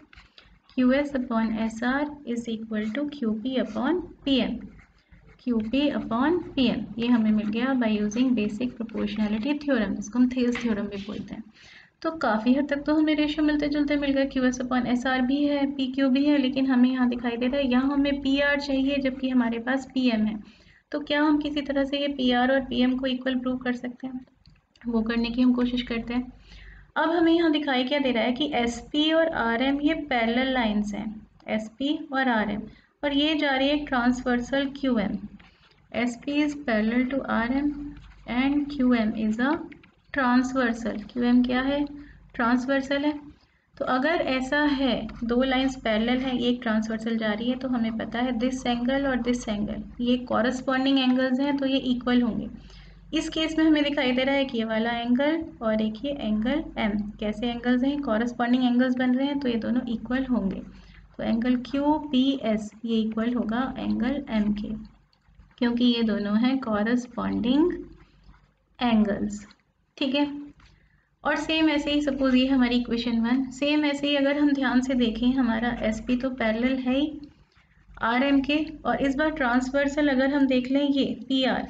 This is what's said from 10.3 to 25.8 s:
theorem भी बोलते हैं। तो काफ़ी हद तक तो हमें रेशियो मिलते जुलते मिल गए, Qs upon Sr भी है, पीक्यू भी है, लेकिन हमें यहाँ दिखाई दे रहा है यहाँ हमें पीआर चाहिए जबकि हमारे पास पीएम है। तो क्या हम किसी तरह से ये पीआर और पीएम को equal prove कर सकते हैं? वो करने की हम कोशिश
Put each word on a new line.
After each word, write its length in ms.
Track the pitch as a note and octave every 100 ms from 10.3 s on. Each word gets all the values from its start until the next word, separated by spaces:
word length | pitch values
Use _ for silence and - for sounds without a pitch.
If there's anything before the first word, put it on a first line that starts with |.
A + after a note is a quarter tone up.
| B3+ A#3+ A#3+
theorem 240 | A#3+ G3+ G3+
भी 100 | G3+
बोलते 380 | G#3 - - -
हैं। 80 | - - - - - _
तो 100 | E4 D#4+
काफ़ी 360 | B3+ G#3+ A#3
हद 140 | C4+ C#4+
तक 140 | C#4+ D4
तो 100 | D#4
हमें 180 | D#4 D4+
रेशियो 300 | D4+ D#4+ D4+
मिलते 220 | D4 D4
जुलते 300 | D4 D4 D4
मिल 140 | C#4
गए, 140 | C4+ C4+
Qs 360 | C4+ B3+ B3+
upon 260 | B3 B3+ A#3
Sr 340 | B3 C4+ C4
भी 220 | B3 C#4+
है, 220 | C#4+ C#4+ C#4
पीक्यू 380 | - C4 C4+ C4+
भी 160 | C4+ C#4+
है, 120 | D4
लेकिन 280 | B3+ C4 C4+
हमें 240 | B3+ B3+
यहाँ 200 | B3+ B3
दिखाई 280 | B3 B3 A#3
दे 100 | B3
रहा 100 | C#4+
है 140 | C4+
यहाँ 220 | B3 C#4
हमें 280 | C#4 C#4+ C#4
पीआर 380 | C#4 C#4 C#4+ C#4+
चाहिए 380 | C#4+ C4+ C4+ C#4
जबकि 300 | C4 C4 C4
हमारे 300 | B3+ A#3 A#3
पास 280 | A#3 C4+ -
पीएम 320 | C4 B3 A3 G#3+
है। 140 | G#3+ - - - _ -
तो 80 | D4
क्या 220 | D4 D4
हम 160 | D#4 D4
किसी 240 | D4 D4
तरह 220 | C#4 C#4
से 160 | C4+ C#4+
ये 80 | C#4+
पीआर 440 | C#4 B3+ B3 B3+
और 100 | C4+
पीएम 360 | B3+ A#3+ B3+ B3+
को 100 | C4
equal 280 | B3+ C4 B3+
prove 220 | B3+ B3+
कर 160 | B3+
सकते 340 | A#3+ B3 - C4
हैं? 180 | B3+ - _ _ _ _ - A#3
वो 140 | A3+
करने 280 | A3 A#3 A#3
की 120 | A#3+
हम 120 | B3+
कोशिश 280 | B3 B3 B3